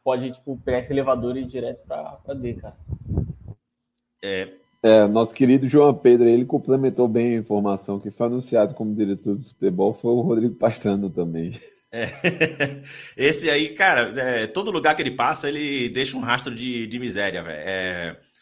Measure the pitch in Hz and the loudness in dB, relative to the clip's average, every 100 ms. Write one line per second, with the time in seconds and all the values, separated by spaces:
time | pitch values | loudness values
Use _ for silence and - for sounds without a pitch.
0 | - 127 127 - - 131 - 123 123 139 | -2 -2 -4 -10 -12 -8 -2 -2 0 -2
1 | 131 123 120 131 127 127 120 120 - 151 | 0 0 -2 -4 -8 -8 -8 -10 -10 -10
2 | 151 143 139 135 120 - 107 - - - | -10 -14 -12 -8 -8 -8 -12 -18 -14 -12
3 | - - - - - - _ _ _ _ | -6 -4 -4 -10 -16 -20 _ _ _ _
4 | _ _ 98 95 95 - _ _ 113 110 | _ _ -6 -6 -6 -12 _ _ 6 8
5 | 104 110 113 - 131 135 131 147 147 120 | 8 4 0 2 4 6 6 6 6 6
6 | 123 120 120 120 127 147 - 135 131 - | 6 8 8 6 2 -2 0 2 2 2
7 | 123 113 120 117 107 104 101 98 - 98 | 2 2 0 -2 -2 -2 0 -4 -4 -8
8 | 101 - 120 123 127 117 104 - 110 107 | -8 -4 -4 -4 0 2 2 0 -6 -2
9 | 101 98 - 101 - _ 95 90 98 113 | -2 -2 -2 -4 -6 _ -2 2 0 0
10 | 120 120 117 113 120 - 117 113 104 98 | 0 0 2 0 0 0 -2 0 -2 -2
11 | 98 90 85 82 85 110 - _ _ 117 | -4 -4 -4 -4 -8 -10 -18 _ _ -8
12 | 110 - 180 170 160 - 139 139 - - | -8 -4 -4 -4 -12 -8 -8 -8 -16 -18
13 | - - 135 151 160 147 156 214 190 139 | -18 -2 0 0 0 0 -2 2 2 4
14 | 120 123 127 120 110 180 208 175 151 156 | 0 -2 -2 -2 -2 -4 -4 0 0 0
15 | 135 - 123 156 160 151 147 139 120 127 | -2 -2 -2 -2 -4 -4 -6 -4 -4 -4
16 | 123 131 120 120 127 117 127 120 110 120 | -6 -6 -2 -2 -2 -8 -8 -6 -8 -8
17 | 123 98 98 87 82 76 82 95 92 87 | -6 -4 -2 -4 -8 -10 -6 -4 -4 -6
18 | 82 85 _ _ | -8 -12 _ _